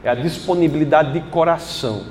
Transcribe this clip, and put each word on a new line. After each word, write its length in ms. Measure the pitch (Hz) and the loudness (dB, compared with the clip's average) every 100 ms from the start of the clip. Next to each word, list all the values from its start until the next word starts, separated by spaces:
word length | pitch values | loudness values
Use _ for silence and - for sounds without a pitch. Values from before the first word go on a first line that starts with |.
É 60 | 113 | -2
a 60 | |
disponibilidade 960 | 120 160 - - 175 165 151 147 156 139 | -2 -2 -4 -2 2 2 2 4 4 4
de 80 | 165 | -2
coração 800 | - 170 165 165 - - 123 104 95 | -2 0 2 0 -4 -6 -4 -6 -10